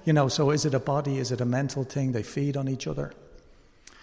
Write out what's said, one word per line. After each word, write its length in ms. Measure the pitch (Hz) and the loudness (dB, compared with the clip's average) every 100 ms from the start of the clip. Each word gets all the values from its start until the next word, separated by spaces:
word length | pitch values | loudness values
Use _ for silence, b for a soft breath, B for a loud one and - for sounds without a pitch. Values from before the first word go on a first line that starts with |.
you 80 | - | 2
know, 160 | 151 135 | 4 4
so 220 | - 143 | 4 2
is 140 | 151 151 | 2 2
it 80 | |
a 60 | 127 | 0
body? 400 | 135 143 143 135 | 0 -2 0 -2
Is 120 | 120 | -2
it 80 | 120 | -2
a 60 | 120 | 0
mental 380 | 123 139 - 127 | 0 0 -2 -4
thing? 260 | 143 131 | -2 -2
They 120 | 120 | -2
feed 340 | 104 - 143 139 | -4 -2 -2 -2
on 100 | 135 | -2
each 180 | 131 - | -4 -4
other. 260 | 143 143 - - - b b b b b b | -6 -6 -10 -20 -20 b b b b b b